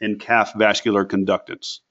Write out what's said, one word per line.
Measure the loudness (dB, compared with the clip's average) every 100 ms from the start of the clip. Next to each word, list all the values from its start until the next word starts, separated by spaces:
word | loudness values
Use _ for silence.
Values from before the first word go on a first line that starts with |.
and | -6 -6
calf | 0 2 2 2
vascular | 2 2 2 0
conductance. | 0 -2 0 -2 -4 -14 -14 -16 _